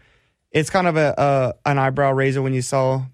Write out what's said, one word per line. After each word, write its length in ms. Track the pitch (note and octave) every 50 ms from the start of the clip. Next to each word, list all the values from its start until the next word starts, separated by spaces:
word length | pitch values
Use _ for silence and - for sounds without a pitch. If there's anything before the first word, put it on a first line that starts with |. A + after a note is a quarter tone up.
| _ _ _ _ _ _ _ _ _ _
it's 180 | - D#3 D3+ -
kind 200 | - F#3+ F3+ F3
of 80 | D#3
a, 180 | D#3+ D#3 C#3 -
a, 540 | - C#3 C#3+ C#3 C3+ C3 A#2+ - _ - D3
an 80 | C#3+ C#3
eyebrow 320 | C3+ C3+ C3 C#3+ C#3+ C3+
raiser 320 | C3+ C3+ C3+ C3+ C3 C#3 C3+
when 120 | C3+ C3+
you 80 | B2+ B2+
saw 420 | - C#3 C3+ C3 C3 C3 C3 C3 C3